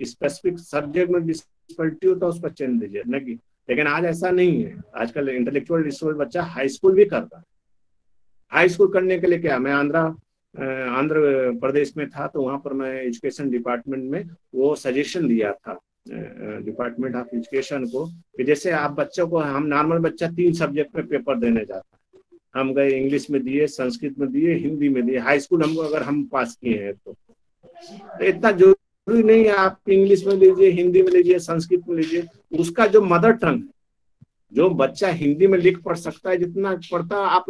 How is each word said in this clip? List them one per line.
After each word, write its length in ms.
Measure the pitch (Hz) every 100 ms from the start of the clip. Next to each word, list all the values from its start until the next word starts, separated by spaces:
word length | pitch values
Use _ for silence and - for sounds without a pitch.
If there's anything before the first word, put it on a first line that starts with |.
specific 560 | 127 - 143 143 180 175
subject 520 | - 151 147 160 180
में 160 | 175 165
difficulty 800 | 160 - _ _ - 160 156 185
होता 180 | 180 180
है, 40 |
उस 100 | 170
पर 80 | 165
चेंज 320 | - 135 120
दीजिए, 220 | 104 101 120
न 120 | 135
कि, 140 | 131 117 _ _ -
लेकिन 180 | 127 147
आज 180 | 151 175
ऐसा 260 | 170 180
नहीं 320 | 180 180 131
है। 140 | 110 - - 120
आजकल 340 | 117 - 139
intellectual 540 | 127 120 139 - 165
डिसेबल 300 | 151 139 156
बच्चा 300 | 151 139 175
हाई 260 | 170 - 139
school 240 | 135 190
भी 120 | 190 202
करता 320 | 127 - -
है। 60 | _ _ _ _ _ _ _ _ _ _ -
हाई 200 | 147 180
school 180 | 170 196
करने 320 | 190 185 185
के 80 | 175
लिए 120 | 170
क्या, 200 | 165 131
मैं 120 | 131
आंध्रा, 440 | 143 143 160 160 160 _ _ _ -
अ, 60 | 135 131 127
आंध्र 260 | 127 151 156 147 135 127 120
प्रदेश 360 | 127 143 139 156
में 120 | 143
था, 180 | 143 151
तो 140 | 156
वहां 160 | 131 139
पर 160 | 143
मैं 300 | 135 131 131
education 460 | 127 117 143 139 139
department 600 | 120 123 123 139 135 131
में 180 | 160 170 170 _ 131
वो 200 | 139 143
सजेशन 520 | 135 131 143 185 143
दिया 260 | 113 104
था, 180 | 98 -
अ, 420 | 90 _ _ -
अ, 460 | 113 107 - 107 107
Department 560 | 104 110 120 120 131 120
of 240 | 120 120
Education 520 | 117 135 127 139 123
को, 140 | 131 165
कि 380 | 170 _ -
जैसे 280 | 127 143 185
आप 200 | 160 147
बच्चों 360 | 147 143 - 165
को, 100 | 165
हम 260 | 147 139
normal 340 | 151 143 156 170
बच्चा 300 | 160 - 165
तीन 260 | 170 175
subject 420 | 165 151 143 147 165
में 120 | -
paper 320 | 143 131 123
देने 260 | 117 113 98
जाता 320 | 95 - _ _ _
है, 60 | _ _ _ 131
हम 180 | 135
गए 160 | 135 139
English 400 | 135 135 143 -
में 140 | 139
दिए, 240 | 123 139 147
संस्कृत 520 | - 127 117 147 139
में 120 | 139
दिए, 220 | 135 165
हिंदी 360 | 160 143 151 143
में 160 | 131 120
दिए, 120 | 131
हाई 220 | 120 143
school 240 | 139 175
हमको 180 | 156 160
अगर 220 | 156 156
हम 220 | 127 147 139
pass 340 | 135 120 -
किए 200 | 123 107
हैं 100 | 101
तो। 220 | 98 - - _ _ _ _ -
तो 600 | - - - - - 190
इतना 260 | 175 220
जरूरी 720 | 185 190 190 _ _ - 233
नहीं 220 | 214 226 220
है 60 |
आप 280 | 202 190 196 -
English 380 | 196 196 190 190
में 80 | 196
लीजिए, 340 | 185 185 196
हिंदी 340 | 175 180 180
में 80 | 185
लीजिए, 280 | 180 175 180
संस्कृत 420 | 170 165 165 180 170
में 60 | 165
लीजिए, 280 | 160 170 170 _ - 156
उसका 280 | 170 202 220
जो 140 | 208
mother 300 | 196 170 220
टंग 260 | 226 170 123
है, 120 | - _ _ _ _ _ _ _ _
जो 160 | 131 185
बच्चा 380 | 147 135 - 190
हिंदी 400 | 170 147 147 190
में 120 | 185
लिख 220 | 180 180
पढ़ 140 | 185 170
सकता 340 | 165 - 185
है, 80 | 180
जितना 380 | 175 180 196 185 175
पढ़ता 260 | 175 170 202
है, 60 |
आप 220 | 196 180